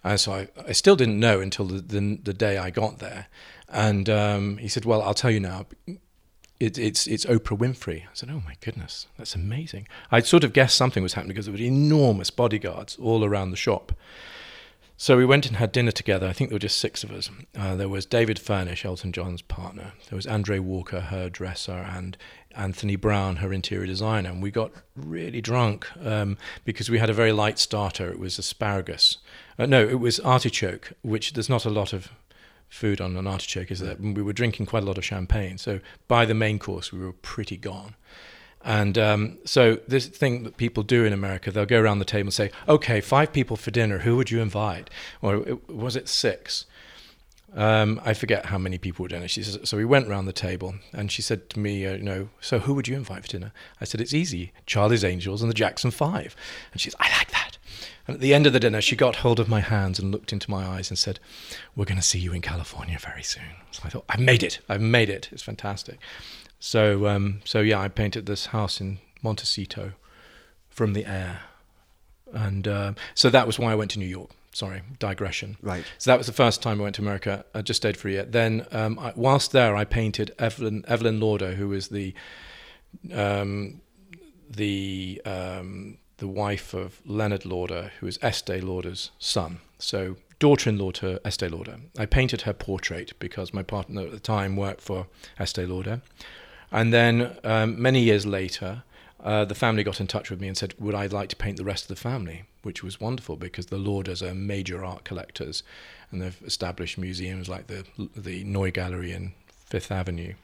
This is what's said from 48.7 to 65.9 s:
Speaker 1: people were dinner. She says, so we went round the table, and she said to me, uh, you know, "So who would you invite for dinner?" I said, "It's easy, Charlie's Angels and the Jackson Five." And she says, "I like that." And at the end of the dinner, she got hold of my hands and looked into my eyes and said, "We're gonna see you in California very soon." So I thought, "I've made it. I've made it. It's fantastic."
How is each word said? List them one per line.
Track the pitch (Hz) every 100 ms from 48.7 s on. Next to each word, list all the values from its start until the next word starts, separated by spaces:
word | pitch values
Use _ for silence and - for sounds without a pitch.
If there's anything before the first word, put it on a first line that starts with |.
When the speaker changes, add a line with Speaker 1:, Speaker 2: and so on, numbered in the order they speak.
| 90
Speaker 1:
people | 92 85
were | 90
dinner. | 87 90
She | 110
says, | 104 101
so | - 104
we |
went | 117 139 113
round | 98 95
the |
table, | - 92 90 92 95 -
and | 127 101
she | -
said | - 113 -
to | 107
me, | 104 101 95
uh, |
you | 95
know, | 101 95 98 _
"So | - 120
who | 120
would | 139 120
you | 139
invite | 113 92
for | -
dinner?" | 95 98 - - -
I |
said, | - 107
"It's | 120
easy, | 147 175 90 90 -
Charlie's | - 107 104 117
Angels | 95 90 95 101
and | 113
the |
Jackson | 110 110 - 123
Five." | - 147 190 - - - - -
And | -
she | -
says, | -
"I | - -
like | -
that." | - - - - - - - -
And |
at | 131
the | 131
end | 143 147
of |
the | 123
dinner, | 113 107
she | - 113
got | 127 -
hold | 123 117
of | 107
my | 107
hands | 92 107 98 92
and | 98
looked | 104 -
into | 101 -
my | 98
eyes | 92 92 95
and | 95
said, | - 95 - - - - - -
"We're |
gonna | 98 92
see | - 92
you | 87
in | 87
California | - 85 - - 82 82
very | - -
soon." | - - - - -
So | -
I | -
thought, | - -
"I've | 107
made | 127 120
it. | 92 - -
I've | 101
made | 113 120 107
it. | 98 -
It's | -
fantastic." | - 104 104 98 -